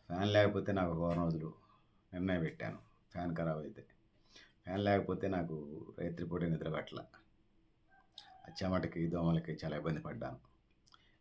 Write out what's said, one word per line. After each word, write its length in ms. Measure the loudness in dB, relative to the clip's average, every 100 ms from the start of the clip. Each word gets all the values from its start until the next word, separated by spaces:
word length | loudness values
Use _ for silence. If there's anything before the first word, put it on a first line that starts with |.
| -6
ఫ్యాన్ 260 | 0 4
లేకపోతే 380 | 8 6 4 0
నాకు 200 | 2 2
ఒక 60 | 2
వారం 260 | 2 2
రోజులు 300 | 2 0 -4 -10 -20 -20 _ _ _
నిర్ణయం 260 | -4 0 2
పెట్టాను. 380 | 0 -4 -8 -8 -16 _ _
ఫ్యాన్ 240 | -6 -4 0
ఖరాబ్ 240 | 0 -2
అయితే. 260 | -6 -12 -20 _ _ _ _ -20 -20 _
ఫ్యాన్ 200 | -6 0
లేకపోతే 440 | 4 4 4 0 0
నాకు 580 | 0 0 -4 -8 -10 -12 -6
రాత్రిపూట 440 | -6 -4 -4 0
నిద్ర 260 | 0 0 -2
పట్టల. 300 | -4 -6 -12 -14 -20 _ _ _ _ _ _ _ -20 _ -20 -20 -20 -16
ఆ 20 | -4
చెమటకి, 440 | 0 2 0 -2 -2
దోమలకి 500 | 2 4 4 0 -6 -4
చాలా 120 | -2
ఇబ్బంది 220 | -2 -4
పడ్డాను. 380 | -6 -8 -8 -10 -16 _ _ _ _ -20 _ _